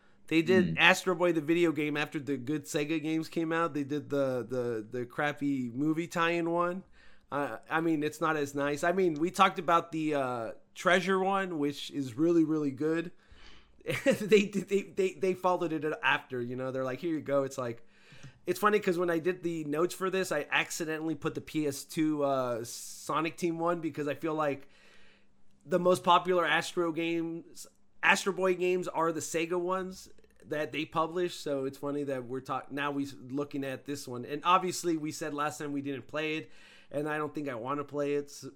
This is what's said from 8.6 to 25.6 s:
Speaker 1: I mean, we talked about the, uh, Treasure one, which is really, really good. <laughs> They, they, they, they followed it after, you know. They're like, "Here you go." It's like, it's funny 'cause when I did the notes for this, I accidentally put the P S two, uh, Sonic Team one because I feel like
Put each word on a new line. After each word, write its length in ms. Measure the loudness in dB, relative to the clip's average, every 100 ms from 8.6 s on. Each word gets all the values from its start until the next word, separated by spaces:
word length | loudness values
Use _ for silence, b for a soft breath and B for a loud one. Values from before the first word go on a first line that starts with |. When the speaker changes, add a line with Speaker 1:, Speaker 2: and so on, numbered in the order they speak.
| 0 2
Speaker 1:
I 80 | 2
mean, 220 | 4 2
we 180 | 2 0
talked 260 | 4 4 4
about 320 | 2 2 2
the, 240 | -2 0
uh, 360 | 0 0 -2 -6 -10 -16 -2
Treasure 420 | 4 4 4 2
one, 400 | 2 0 0 0
which 320 | -2 -2 -6
is 240 | -6 -4
really, 300 | 0 4 4
really 260 | 4 2 0
good. 400 | 0 0 0 -4 b b b b b b -10
<laughs> 200 | -6 0
They, 400 | 2 2 6 6
they, 380 | 6 -2 0 0 0
they, 180 | 0 -2
they 200 | 0 -2
followed 380 | 2 2 2 0
it 120 | -2 -2 0
after, 360 | 2 2 0 -6
you 140 | -4
know. 160 | -4 -4
They're 140 | -4
like, 160 | -4 -4
"Here 100 | -4
you 100 | -4
go." 220 | 0 2
It's 160 | 0 -2
like, 240 | -6 -6 b b b b b b -4
it's 140 | 2
funny 180 | 4 4
'cause 180 | 4 2
when 140 | 2
I 80 | 0
did 240 | 0 -2
the 220 | -4 -4
notes 280 | -2 0 0
for 160 | 0 -2
this, 220 | 0 0
I 160 | -2 0
accidentally 640 | -2 0 -4 -4 -4 -4 -4
put 180 | -4
the 60 | -6
P 260 | -6 -2 -2
S 160 | -4
two, 380 | -4 0 0 2
uh, 380 | 2 2 0 -2
Sonic 720 | -6 -10 -12 -10 -2 0 -2 -2
Team 220 | -2 0
one 220 | 0 0
because 260 | -2 -4 -4
I 80 |
feel 200 | -2 -2
like 340 | 0 0 -2 -8 b b b b b b -20 -20 -20